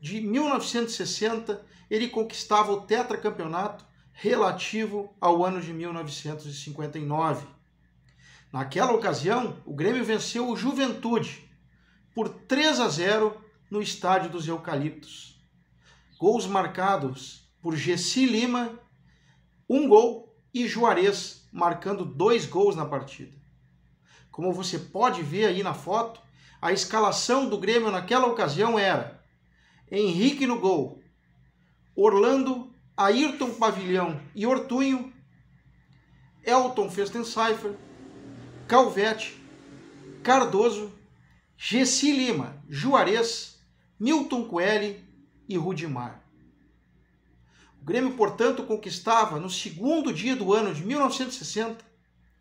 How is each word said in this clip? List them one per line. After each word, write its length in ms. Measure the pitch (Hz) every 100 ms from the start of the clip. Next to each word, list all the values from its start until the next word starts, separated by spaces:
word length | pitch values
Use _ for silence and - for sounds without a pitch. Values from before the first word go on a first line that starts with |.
de 200 | 147 214
mil 280 | 214 247 302
novecentos 460 | 262 - 240 233
e 20 | -
sessenta, 680 | 175 - 214 220 220 208 - _ -
ele 180 | 214 240
conquistava 640 | 226 220 - - 208 196
o 80 | 196
tetracampeonato 1040 | - 226 240 214 214 180 160 170 208 - - _ _
relativo 1000 | - 208 240 190 175 - 214 214 208 202 -
ao 240 | 175 175
ano 160 | 180 185
de 120 | 160
mil 200 | 160 175
novecentos 540 | 175 151 139 151 147 147
e 80 |
cinquenta 440 | 143 156 143 147 160
e 60 |
nove. 420 | 147 151 160 139 - - _ _ _ _ _ _ - - -
Naquela 400 | 131 135 180 254
ocasião, 720 | 226 196 139 160 240 226 - -
o 80 |
Grêmio 300 | 147 180 254
venceu 440 | 214 214 - 233 247
o 80 | 196
Juventude 920 | 240 277 262 226 233 226 - - - _ _ _ _ _ _
por 140 | 226 202
três 520 | - - 262 311 254
a 80 | 220
zero 520 | 147 185 214 214 208 - _ -
no 120 | 208
Estádio 480 | 202 - 180 190 170
dos 180 | 170 156
Eucaliptos. 920 | 165 - 143 151 - - - - _ _ _ _ _ _ _ _ -
Gols 280 | 180 233 190
marcados 1000 | 196 165 - 190 196 135 123 - - _ _
por 160 | 170 156
Gessi 480 | 135 175 - 254
Lima, 540 | 262 220 247 247 233 - _ _ _ _ _ _ _ _ -
um 180 | 277 277
gol, 380 | 208 240 - - _ _
e 120 | 240 233
Juarez 800 | 220 233 180 196 196 - - _
marcando 500 | 180 170 170 190 196
dois 440 | 156 131 202 240 151
gols 280 | 165 202
na 120 | 160 139
partida. 500 | 139 - - 131 - _ _ _ _ _ _ _ - _
Como 240 | - 180
você 240 | 180 180 160
pode 440 | - 190 247 180
ver 220 | 143 185
aí 180 | 214 180
na 120 | 190
foto, 440 | 143 165 214 233 - _ _ - -
a 100 | 180
escalação 720 | 190 - 220 208 - - 262 247
do 120 | 196
Grêmio 320 | 190 233 220
naquela 360 | 185 180 247 247
ocasião 520 | 226 165 151 226 220
era 440 | 196 147 117 - _ _ _ _ _ _ -
Henrique 560 | 196 208 170 254 294 254
no 120 | 220
gol, 440 | 185 170 127 - _ _ _ _ _ _ _ _ _
Orlando, 800 | - 208 196 233 269 262 247 - - _ -
Ayrton 540 | 196 240 302 - 254
Pavilhão 640 | 220 226 185 180 185 170 147 -
e 120 | - 226
Ortunho, 640 | 262 - 247 269 254 - - - _ _ _ _ _ _ _ _ _ - _
Elton 460 | - 254 247 220 196
Festenseifer, 840 | 180 196 240 226 226 226 220 208 202 - - - - - - - - -
Calvete, 720 | 247 233 190 220 220 - - - - - - - - - -
Cardoso, 680 | - 262 233 190 233 208 208 - - _ _ _ _ -
Gessi 560 | - 240 254 - 285
Lima, 520 | 269 254 165 120 - -
Juarez, 920 | 139 233 262 175 226 233 - - - _ _ _ -
Milton 480 | 226 311 - 247 -
Coelho 560 | 170 190 214 208 196 - - _ _ -
e 100 | 180
Rudimar. 680 | 165 156 160 127 120 - _ _ _ _ _ _ _ _ _ _ _ _ _ _ _ _
O 40 | 139
Grêmio, 300 | 226 262 -
portanto, 480 | 208 - 247 262
conquistava, 720 | - 214 185 - - 226 214 151
no 100 | 180
segundo 640 | - 202 160 247 320 277
dia 220 | 156 226
do 180 | 254 185
ano 220 | 214 208
de 100 | 147
mil 140 | 190 294
novecentos 380 | 269 - 254 -
e 20 |
sessenta, 460 | 165 214 226 226 - _ _ _ _ _